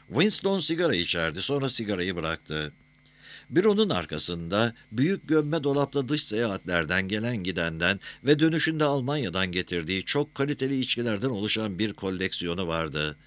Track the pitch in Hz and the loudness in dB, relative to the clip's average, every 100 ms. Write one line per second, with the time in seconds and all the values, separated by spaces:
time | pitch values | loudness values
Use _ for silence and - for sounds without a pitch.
0 | - 110 208 - 196 196 156 165 175 92 | -4 2 2 2 0 0 0 2 2 2
1 | 85 87 82 80 95 139 135 - 104 95 | 0 0 0 -2 -2 -2 0 -2 -2 -2
2 | 90 85 80 80 - 78 76 - _ _ | -2 -2 -4 -4 -6 -6 -6 -8 _ _
3 | _ _ - - - 151 214 202 208 92 | _ _ -20 -20 -4 2 4 4 2 0
4 | 80 76 78 85 85 101 120 117 - 110 | -2 -4 -4 -4 0 2 2 0 -6 0
5 | 151 190 - 156 147 160 139 139 139 139 | 0 0 0 2 2 0 0 0 0 0
6 | 123 151 - 110 117 95 90 87 78 92 | -2 -2 -2 0 0 -2 0 0 2 2
7 | 95 107 120 117 90 87 82 80 87 98 | 0 -2 -2 -2 -2 0 -2 2 2 2
8 | - - 123 147 160 160 - 160 151 143 | -4 -2 2 4 4 2 0 2 2 2
9 | 123 147 107 90 92 87 87 87 80 95 | 0 -2 0 0 0 0 -2 -2 0 -2
10 | - 143 147 - 143 143 135 135 123 - | 0 -2 -2 -2 -2 0 -2 0 -2 -2
11 | 120 101 131 104 104 110 107 90 107 98 | -2 0 -2 -2 -2 0 -2 -2 -2 -2
12 | 95 92 95 - 87 87 87 82 80 73 | -4 -2 -2 -2 -4 -2 -2 -2 -2 -2
13 | 76 73 | -4 -6